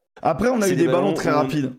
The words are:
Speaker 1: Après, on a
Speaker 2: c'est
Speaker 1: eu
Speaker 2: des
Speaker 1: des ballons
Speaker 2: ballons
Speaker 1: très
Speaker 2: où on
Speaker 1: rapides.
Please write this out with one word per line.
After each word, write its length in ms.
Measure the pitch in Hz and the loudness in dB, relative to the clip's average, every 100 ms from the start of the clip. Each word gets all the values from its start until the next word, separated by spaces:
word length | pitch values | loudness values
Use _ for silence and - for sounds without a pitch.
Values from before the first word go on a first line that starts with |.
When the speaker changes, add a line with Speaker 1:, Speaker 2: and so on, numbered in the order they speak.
| _ - | _ -6
Speaker 1:
Après, 280 | - 160 240 | -4 0 0
on 120 | 247 | 0
a 60 | 196 | 0
Speaker 2:
c'est 60 | |
Speaker 1:
eu 40 | 170 | 2
Speaker 2:
des 60 | |
Speaker 1:
des 40 | 170 | 2
ballons 140 | 175 | 2
Speaker 2:
ballons 120 | 160 | 0
Speaker 1:
très 160 | 160 170 | 0 0
Speaker 2:
où 40 | |
on 20 | 147 | 0
Speaker 1:
rapides. 360 | 135 147 131 | 0 -2 -4